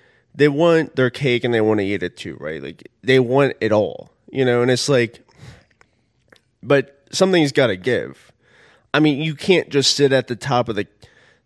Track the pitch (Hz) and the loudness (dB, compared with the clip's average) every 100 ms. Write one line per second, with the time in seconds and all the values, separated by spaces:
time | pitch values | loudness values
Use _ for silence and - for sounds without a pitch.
0 | _ _ _ - 147 143 170 160 151 - | _ _ _ 0 0 2 2 2 0 -2
1 | 123 - 139 120 123 113 110 107 98 98 | -2 0 -2 0 0 0 2 0 -2 -4
2 | 90 - 92 67 73 78 69 - - _ | -8 -10 -16 -12 -12 -12 -12 -16 -20 _
3 | 107 131 120 135 139 - 110 107 92 - | 0 2 2 2 0 -2 0 0 0 -6
4 | - _ _ 135 127 120 123 123 - 131 | -18 _ _ -2 0 2 0 0 0 0
5 | 113 - _ _ - - _ _ _ _ | -2 -8 _ _ -20 -20 _ _ _ _
6 | _ _ _ _ _ _ 117 139 131 _ | _ _ _ _ _ _ 0 0 0 _
7 | _ - 190 180 143 143 123 92 107 104 | _ -2 2 2 2 2 0 0 -2 -4
8 | 67 - _ _ _ _ _ _ _ 147 | -4 -14 _ _ _ _ _ _ _ 0
9 | 156 139 160 147 - 175 - 143 131 - | 2 0 -4 -4 0 0 0 -2 0 2
10 | 143 131 120 113 131 123 120 101 98 _ | 2 2 -2 -8 -2 -2 -2 -6 -8 _
11 | _ _ _ _ | _ _ _ _